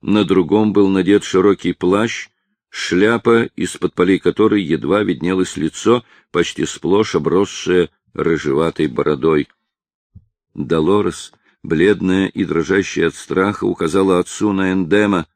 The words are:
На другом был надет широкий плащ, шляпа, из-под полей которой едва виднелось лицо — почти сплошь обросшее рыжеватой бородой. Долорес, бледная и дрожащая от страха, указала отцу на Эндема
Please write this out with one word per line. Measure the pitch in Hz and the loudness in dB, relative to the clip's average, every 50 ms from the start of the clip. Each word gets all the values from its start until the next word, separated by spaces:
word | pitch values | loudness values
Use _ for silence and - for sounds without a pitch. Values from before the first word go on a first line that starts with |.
На | - - 98 107 104 | -2 0 2 2 2
другом | 82 95 92 90 76 98 104 107 107 | 4 2 2 2 2 2 2 2 2
был | 98 101 101 98 | 2 2 2 2
надет | 95 95 92 85 101 101 - | 2 0 2 4 2 2 2
широкий | - - 92 92 104 98 - - 90 87 | 0 0 2 4 4 2 2 0 -6 -6
плащ, | _ - 90 92 101 110 117 - - - - _ _ _ _ _ _ _ _ | _ 0 0 0 2 0 -2 -4 -8 -14 -16 _ _ _ _ _ _ _ _
шляпа, | _ - - - - 90 101 107 117 117 - 117 117 117 117 - _ | _ -12 -6 -2 0 2 2 2 2 0 2 2 2 2 2 0 _
из-под | - 85 90 - - - 92 _ | -8 -8 -8 -8 -4 -6 -6 _
полей | - 90 90 95 87 | 0 2 2 2 2
которой | - 90 80 - 107 110 104 104 | 2 -2 0 2 2 4 4 2
едва | 95 73 80 78 - 69 90 104 107 | 0 0 -2 -2 0 0 0 0 0
виднелось | 95 90 67 - 87 95 92 92 - - - | 0 -2 -2 -2 -2 0 0 -2 -4 -4 -6
лицо — | 78 80 - - - 107 117 123 - _ _ _ _ _ | -6 -6 -6 -4 0 2 2 2 0 _ _ _ _ _
почти | _ 87 85 - - - 78 | _ -2 -2 -2 -2 -6 -6
сплошь | 76 - - - 78 92 101 110 - - | -6 -6 -8 -4 0 0 0 0 0 -2
обросшее | 87 76 71 73 92 101 95 - - - - 90 90 87 80 _ _ _ _ _ | -4 -2 0 0 0 0 -2 -4 -12 -4 0 0 0 0 -2 _ _ _ _ _
рыжеватой | - 78 85 85 78 76 73 67 71 80 82 78 - 78 76 | -4 -2 -2 -2 -2 -2 -2 -2 0 0 -2 -2 -2 -4 -4
бородой. | 62 - 71 78 76 69 65 80 80 76 71 _ _ _ _ _ _ _ _ _ _ _ _ _ _ - _ _ _ _ _ _ _ | -2 -2 -2 -2 -2 0 0 0 2 2 -2 _ _ _ _ _ _ _ _ _ _ _ _ _ _ -20 _ _ _ _ _ _ _
Долорес, | - 76 65 80 80 80 85 98 104 101 92 85 - - - _ _ _ _ _ _ _ | -12 -6 -4 -2 0 0 2 0 0 0 -2 -6 -8 -16 -20 _ _ _ _ _ _ _
бледная | - 82 78 85 98 107 87 90 92 92 95 98 92 | -4 0 2 4 2 2 2 0 0 0 2 0 -2
и | - - 98 | -2 -4 -4
дрожащая | 80 80 82 80 73 95 101 95 - - - 82 82 | -2 -2 -2 0 0 0 0 0 -2 -2 -2 -2 -2
от | - | -2
страха, | - - - 69 - 95 101 104 - 98 | -6 -10 -6 -2 0 0 0 -2 -2 -4
указала | 101 90 - 90 82 78 98 98 95 92 90 | -4 -4 -2 -4 -2 0 0 2 2 2 0
отцу | 90 - - - 110 107 101 | 0 -4 -6 -4 -2 -2 0
на | 95 95 92 | 0 -2 0
Эндема | 95 95 92 80 90 104 107 104 101 87 82 _ _ | 0 -2 -2 0 0 2 2 2 0 0 -2 _ _